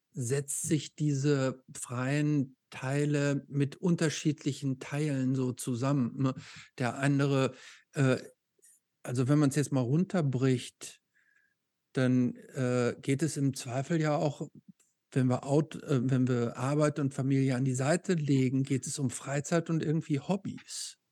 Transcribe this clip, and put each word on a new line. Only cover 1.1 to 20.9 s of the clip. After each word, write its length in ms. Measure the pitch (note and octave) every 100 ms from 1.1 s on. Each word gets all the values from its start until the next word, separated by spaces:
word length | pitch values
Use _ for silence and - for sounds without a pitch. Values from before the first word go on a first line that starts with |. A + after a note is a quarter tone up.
| C#3 C#3+ C#3 C3 B2+ -
freien 800 | - - A#2+ B2+ D3 D3+ D3 B2+ - _
Teile 760 | - B2+ C#3 D3 D3 C#3+ C#3+ -
mit 260 | C#3+ C#3 -
unterschiedlichen 1000 | F#3 E3+ D#3+ C#3+ D#3 C#3+ - C3+ C#3 C3
Teilen 540 | - C#3+ D3+ C3+ B2+
so 180 | C3+ B2+
zusammen, 640 | A#2 - A#2+ C3 C#3+ A#2 -
ne? 140 | C3 B2+ - - - -
Der 220 | B2 -
andere, 560 | C#3 C#3 C#3+ C#3 C3 - - - _
äh, 240 | - C3+ B2+ - - _ _ - _ _ _ -
also 220 | B2+ B2+
wenn 100 | D3
man's 200 | D3 C#3+
jetzt 160 | C3+
mal 80 | C3+
runterbricht, 1200 | A#2+ D3+ F#3+ F#3+ D3 B2 C3+ B2+ - - - - _ _ _ _ _ _ _ _ _
dann, 440 | - B2+ B2+ B2 - -
äh, 420 | - B2+ B2 A#2+ -
geht 200 | - C3+
es 140 | D#3 D3
im 180 | C#3
Zweifel 460 | C3 B2+ B2 C3+ E3+
ja 160 | D3+ D3+
auch, 320 | D#3 - D#3+ D#3 - _ _ _ _
wenn 160 | C#3 B2+
wir 180 | B2 C#3
out-, 380 | C#3+ D#3 -
äh, 160 | - C#3 C3
wenn 180 | C3 B2+
wir 280 | B2 A#2 -
Arbeit 440 | C3 D3 D3+ D3
und 140 | C#3
Familie 420 | - C3+ C3+ C3+ B2
an 100 | C3
die 100 | B2+
Seite 380 | C3+ F3 -
legen, 500 | F3 C#3+ C#3 C3 C3+
geht 240 | C3+ C3+ -
es 100 | D3
um 120 | C3
Freizeit 600 | - - C#3+ C#3+ E3+ E3
und 140 | E3
irgendwie 380 | D#3 D#3+ - C#3+
Hobbys. 760 | - G3 - - - - -